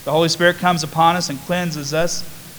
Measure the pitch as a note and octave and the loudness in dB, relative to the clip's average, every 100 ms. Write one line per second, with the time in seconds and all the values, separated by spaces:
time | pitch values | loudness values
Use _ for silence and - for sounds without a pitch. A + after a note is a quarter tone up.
0 | - D3+ E3+ D#3 F3 F3 F3+ E3+ D3+ D#3+ | 0 2 2 4 4 4 0 0 -2 2
1 | E3 F3+ E3+ C#3 - F3+ F3 D3+ C#3 D#3 | 2 2 -4 -8 -4 -4 -4 -6 -4 -2
2 | E3+ - - - - | 0 -2 -8 -14 -18